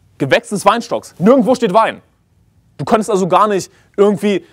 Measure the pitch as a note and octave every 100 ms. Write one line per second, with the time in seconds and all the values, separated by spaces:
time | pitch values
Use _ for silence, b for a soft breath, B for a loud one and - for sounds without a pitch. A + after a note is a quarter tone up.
0 | _ - C#3 F#3 - G3+ G3+ A#3 - A2+
1 | - - F#3+ C4+ G#3 B3 G#3+ G#3+ G3 F#2
2 | _ _ _ _ _ _ _ - C#3+ A3+
3 | A3 G3 F#3 F3+ G#3+ F#3+ - b b -
4 | G3+ G3 G#3 G3 b